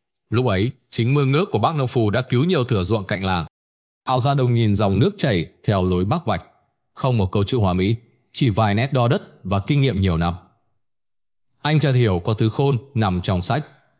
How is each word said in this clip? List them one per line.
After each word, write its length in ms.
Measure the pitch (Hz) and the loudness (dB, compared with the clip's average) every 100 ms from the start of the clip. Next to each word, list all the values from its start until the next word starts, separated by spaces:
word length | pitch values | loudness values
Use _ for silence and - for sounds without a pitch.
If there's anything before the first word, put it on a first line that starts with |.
| _ _ _ | _ _ _
Lúc 160 | 107 127 | -2 0
ấy, 260 | 95 113 - _ | 0 -2 -6 _
chính 240 | - 117 | -4 0
mương 180 | 143 135 | 2 2
nước 180 | 139 202 | 0 0
của 60 | 107 | 0
bác 180 | 120 160 | 0 0
nông 120 | 127 | -2
phu 220 | 127 107 | 0 0
đã 120 | 110 | 0
cứu 220 | 127 123 | 0 0
nhiều 200 | 170 175 | 0 0
thửa 200 | 123 107 | 0 -2
ruộng 200 | 87 110 | 0 -2
cạnh 200 | 95 101 | -2 -4
làng. 220 | 95 92 78 - _ _ _ _ - | -2 -2 -4 -12 _ _ _ _ -4
Hạo 140 | 127 | 0
ra 140 | 127 | 0
đồng 200 | 143 123 | 0 2
nhìn 220 | 120 113 98 | 2 2 2
dòng 220 | 104 98 | 2 2
nước 120 | 160 202 | 0 0
chảy 280 | 147 98 76 - | 0 0 -2 -6
theo 200 | - 101 | -2 0
lối 200 | 92 90 | 2 0
bác 220 | 92 165 160 | 0 -2 -2
vạch. 160 | 90 - _ _ _ _ | -6 -6 _ _ _ _
Không 240 | - 135 120 | -6 -2 0
một 140 | 92 | 0
câu 120 | 107 | 0
chữ 140 | 98 127 | 0 0
hoa 140 | 98 | 0
mỹ, 240 | 90 95 117 - _ _ | 0 0 -2 -6 _ _
chỉ 180 | - 131 | -2 0
vài 240 | 101 110 | 2 0
nét 180 | 101 139 | 0 0
đo 160 | 135 120 | 0 2
đất 140 | 170 - - | 0 -4 -14
và 160 | 95 98 95 | -6 -4 0
kinh 140 | 143 | 0
nghiệm 200 | 135 95 | 2 2
nhiều 160 | 95 80 | 0 0
năm. 180 | 85 87 - _ _ _ _ _ _ _ _ _ _ _ | -2 -4 -12 _ _ _ _ _ _ _ _ _ _ _
Anh 180 | 147 156 | 0 2
chợt 120 | 143 | 2
hiểu 300 | 127 117 90 | 2 2 2
có 100 | 85 | -2
thứ 140 | 110 110 | 0 0
khôn 300 | - 139 131 - | 0 0 -2 -4
nằm 260 | 117 104 90 | -2 0 0
trong 220 | 90 95 | -2 -2
sách, 240 | 87 123 151 - _ _ | -2 -4 -4 -16 _ _